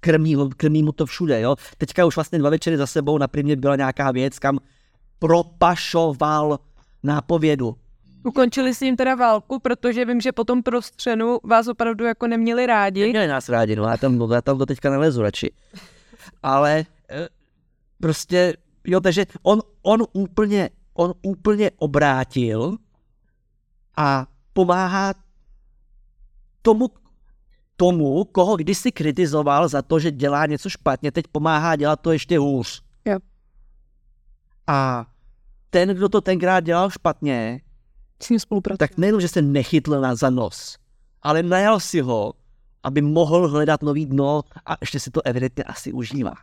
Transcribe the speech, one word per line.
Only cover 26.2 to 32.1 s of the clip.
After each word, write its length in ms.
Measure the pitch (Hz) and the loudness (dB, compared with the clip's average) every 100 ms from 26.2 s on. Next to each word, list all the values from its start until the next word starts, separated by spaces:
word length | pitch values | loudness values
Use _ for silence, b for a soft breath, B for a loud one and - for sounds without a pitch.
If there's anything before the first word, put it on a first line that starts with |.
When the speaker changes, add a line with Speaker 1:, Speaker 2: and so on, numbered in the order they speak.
| - _ _ _ | -20 _ _ _
Speaker 1:
tomu, 260 | 220 220 254 _ _ _ _ _ _ _ _ _ | 2 2 2 _ _ _ _ _ _ _ _ _
tomu, 480 | 180 180 147 139 | 2 2 0 0
koho 320 | 202 - 180 208 | -2 0 2 2
kdysi 360 | 156 190 254 | 0 -2 -2
kritizoval 760 | - 156 143 175 151 143 143 165 | -2 -4 0 0 0 2 2 2
za 140 | 139 | -2
to, 160 | - 160 | 0 0
že 120 | 160 | 0
dělá 360 | 143 143 143 151 | -2 -2 0 0
něco 220 | 147 196 | -2 -8
špatně, 420 | - - 131 147 | -4 -2 -2 -4
teď 120 | 151 160 | -4 -6
pomáhá 440 | 151 156 156 165 156 | -4 0 0 0 0
dělat 240 | 147 151 | 0 0
to 120 | - | 0